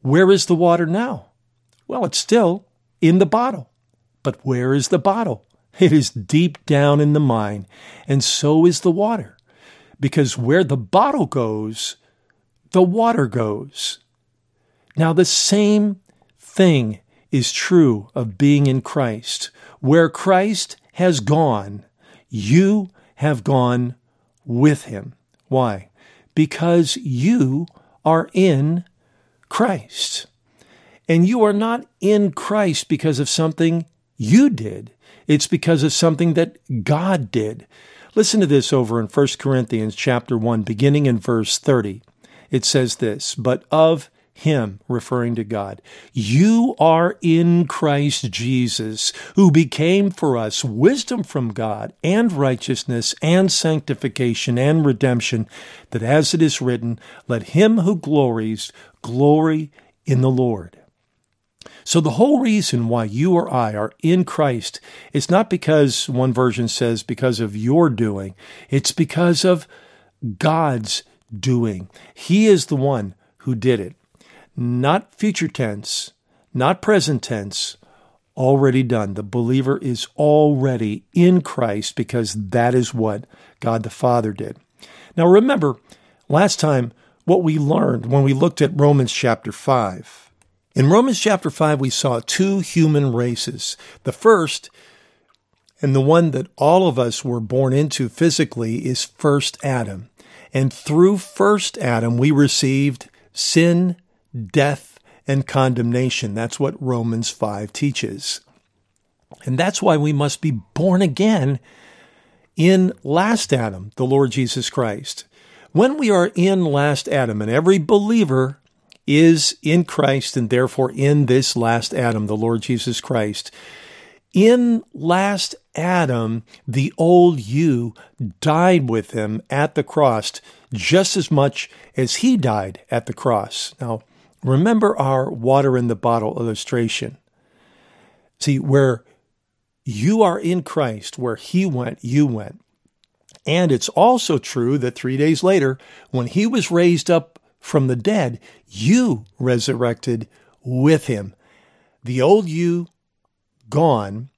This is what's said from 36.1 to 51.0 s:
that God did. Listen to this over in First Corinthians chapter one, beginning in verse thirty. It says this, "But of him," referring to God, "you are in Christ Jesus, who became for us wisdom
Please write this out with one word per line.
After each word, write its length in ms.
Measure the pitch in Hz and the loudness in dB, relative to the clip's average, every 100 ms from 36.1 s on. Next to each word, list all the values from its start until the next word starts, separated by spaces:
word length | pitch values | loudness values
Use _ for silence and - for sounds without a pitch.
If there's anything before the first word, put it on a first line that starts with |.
| 156 170 | 2 0
that 240 | 160 165 _ _ 123 | 0 -2 _ _ -6
God 460 | 98 147 185 185 110 | -2 -2 0 -2 -2
did. 360 | 117 107 117 - _ - - - | -4 -4 -8 -20 _ -20 -20 -4
Listen 260 | - 214 220 | 0 2 2
to 60 | 170 | 4
this 260 | 139 - | 2 2
over 280 | 139 113 117 | 0 0 -2
in 80 | 107 | -2
First 300 | - 139 - | 0 0 0
Corinthians 560 | 139 131 120 117 110 | -2 -2 -2 -4 -4
chapter 420 | - - 120 - 120 | -4 -2 -2 -2 -2
one, 260 | 113 117 | 0 -2
beginning 440 | 104 107 139 147 143 | -4 0 2 4 2
in 120 | 113 | 0
verse 400 | 107 117 107 - | 0 -2 -2 -4
thirty. 440 | - 131 104 98 _ _ _ - _ | 0 0 0 -10 _ _ _ -20 _
It 140 | 131 | -4
says 320 | - 139 123 - | 0 0 -2 -2
this, 380 | 117 104 - | -4 -4 -10
"But 300 | - 127 131 _ | -4 -2 -4 _
of 400 | 156 160 160 - _ _ | 2 4 2 -6 _ _
him," 480 | _ 151 147 107 95 - | _ -2 0 -2 -8 -6
referring 480 | 123 - 127 120 117 | -6 -4 -4 -2 -4
to 80 | |
God, 360 | 104 110 98 98 _ - - | -6 -8 -8 -12 _ -20 -12
"you 600 | 127 104 127 202 226 240 - | -8 0 2 4 4 0 2
are 380 | 160 165 175 - | 2 4 2 0
in 440 | 175 165 170 170 156 | 0 2 4 2 0
Christ 640 | - 156 143 147 - 120 | -2 0 0 0 -2 -6
Jesus, 840 | 90 120 131 123 - 110 110 - - - - | -6 -2 0 -2 -4 -8 -6 -8 -8 -6 4
who 140 | 190 | 6
became 600 | 151 156 - 160 190 202 | 6 2 0 0 2 0
for 260 | - 151 123 | -2 -2 -2
us 280 | 110 - | -4 -6
wisdom 580 | 131 107 165 277 | -6 2 2 2